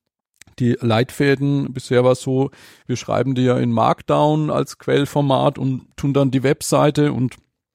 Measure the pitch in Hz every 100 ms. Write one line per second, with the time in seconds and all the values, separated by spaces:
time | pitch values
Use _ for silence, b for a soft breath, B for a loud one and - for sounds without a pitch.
0 | _ _ _ _ - - 120 117 120 110
1 | 120 - 143 135 143 143 143 131 - 123
2 | 127 123 - 131 135 B B B - 123
3 | - 107 127 127 127 127 123 113 117 170
4 | - 147 147 156 151 135 143 - - 135
5 | 143 147 143 127 139 139 135 127 - -
6 | 143 139 139 127 131 151 - 143 147 147
7 | 147 123 123 - _ _ _